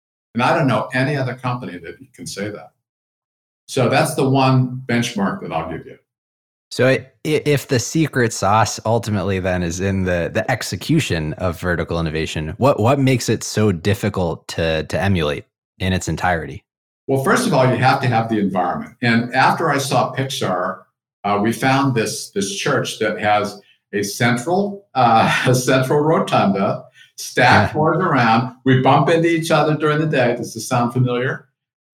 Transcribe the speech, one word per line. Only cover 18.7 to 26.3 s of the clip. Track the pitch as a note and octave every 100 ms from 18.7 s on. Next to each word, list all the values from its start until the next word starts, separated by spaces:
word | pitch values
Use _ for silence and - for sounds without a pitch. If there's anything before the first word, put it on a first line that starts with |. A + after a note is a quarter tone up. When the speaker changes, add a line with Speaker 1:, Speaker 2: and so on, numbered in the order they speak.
| D2+ - -
Speaker 1:
And | A#2+ A#2 B2
after | C3 D#3 - E3
I | C#3
saw | C3 D3 C3
Pixar, | - A2+ - G2+ F2+ F#2 - - _ _ _
uh, | G2+ G#2
we | A2
found | A#2 C3+ C3+ C#3
this, | A#2+ G#2+ - -
this | - G2
church | - D3 B2+ - -
that | G#2+ G2
has | G#2 G#2 G2+ - - _ _
a | G2+
central, | G2+ - A#2+ A#2+ E3 F#3 G3+ - -
uh, | C3 A#2+ A2+ D3 -
<laughs> | C#3
a |
central | B2 - C3 C3 D3
rotunda, | D3+ F#3 F#3+